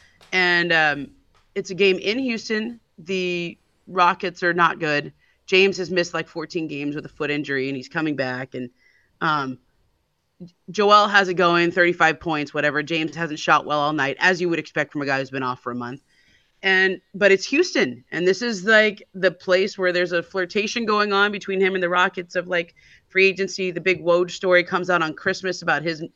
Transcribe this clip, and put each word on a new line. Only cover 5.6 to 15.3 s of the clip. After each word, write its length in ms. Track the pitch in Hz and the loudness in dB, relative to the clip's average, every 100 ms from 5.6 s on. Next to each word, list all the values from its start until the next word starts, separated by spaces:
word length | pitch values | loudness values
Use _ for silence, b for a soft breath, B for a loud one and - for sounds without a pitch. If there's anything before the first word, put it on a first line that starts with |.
| 196 180 | 4 2
has 120 | 165 | -4
missed, 260 | 180 170 | -2 -2
like, 120 | 165 160 | -4 -8
fourteen 400 | 170 156 175 160 | -10 -8 -6 -6
games 300 | 143 143 147 | -6 -6 -8
with 100 | 143 | -10
a 20 | |
foot 220 | - 143 | -6 -4
injury, 380 | 147 143 135 135 | -4 -4 -4 -4
and 80 | 135 | -6
he's 120 | 127 | -8
coming 280 | 170 156 135 | -4 -4 -2
back. 380 | 127 127 135 131 | -4 -6 -10 -12
And, 140 | 123 _ _ _ _ - | -12 _ _ _ _ -4
um, 380 | 170 151 131 127 _ _ _ _ _ _ _ - 180 _ - | -2 0 -4 -10 _ _ _ _ _ _ _ -20 -20 _ -8
Joel 380 | 175 208 208 208 | 0 6 6 6
has 200 | 202 185 | 4 2
it 60 | |
going, 380 | 175 175 170 170 | 2 4 4 2
thirty-five 480 | 180 175 175 160 151 | 2 2 4 2 0
points, 340 | 170 151 143 | -4 -4 -4
whatever. 280 | 151 147 147 | -2 0 0
James 340 | 147 160 160 165 | -2 -4 -4 -6
hasn't 240 | 165 151 | -6 -4
shot 260 | - 151 - | 2 2 2
well 140 | 147 | 0
all 120 | 143 | 0
night, 240 | 156 139 135 | 0 -2 0
as 200 | 180 175 | 2 2
you 80 | 175 | 0
would 100 | 165 | -2
expect 340 | 156 160 143 | -4 -4 -4
from 100 | 151 | -4
a 40 | 139 | -4
guy 120 | 135 | -4
who's 120 | 135 | -4